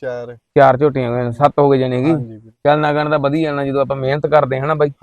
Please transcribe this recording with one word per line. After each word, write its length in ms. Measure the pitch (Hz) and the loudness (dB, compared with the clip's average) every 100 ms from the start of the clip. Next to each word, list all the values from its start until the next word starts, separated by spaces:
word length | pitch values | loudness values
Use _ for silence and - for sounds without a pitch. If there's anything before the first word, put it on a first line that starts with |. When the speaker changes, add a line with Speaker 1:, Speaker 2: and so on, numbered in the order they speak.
Speaker 1:
ਚਾਰ। 360 | 131 123 120 117 _ 143 | -10 -10 -12 -16 _ 4
Speaker 2:
ਚਾਰ 200 | 135 131 | 4 4
ਝੋਟੀਆਂ 320 | 147 135 120 | 0 0 -4
ਹੋ 40 | 123 | -4
ਗਈਆਂ, 160 | 120 | -4
ਸੱਤ 220 | 117 143 - | 0 0 4
ਹੋ 100 | 143 | 2
ਗਏ 80 | 135 | 2
ਜਾਣੀ 260 | 127 127 | 0 0
ਕਿ। 80 | 139 | 0
Speaker 1:
ਹਾਂਜੀ 140 | 160 117 | -2 -4
ਵੀਰੇ। 240 | 110 113 | -14 -20
Speaker 2:
ਚੱਲ, 300 | _ 143 151 | _ 0 0
ਨਗਾਂ 260 | 151 147 151 | 0 -2 0
ਦਾ 120 | 151 | 0
ਵਧੀਆ 340 | 139 156 156 | 0 -2 -2
ਨਾ, 140 | 143 139 | -2 -2
ਜਦੋਂ 160 | 135 | -2
ਆਪਾਂ 140 | 135 135 | -2 -4
ਮਿਹਨਤ 320 | 131 143 147 | -4 -2 2
ਕਰਦੇ 320 | 151 135 131 | 2 2 -2
ਹਾਂ 80 | 143 | -2
ਨਾ 60 | |
ਬਾਈ। 180 | 156 147 - | 0 -2 -4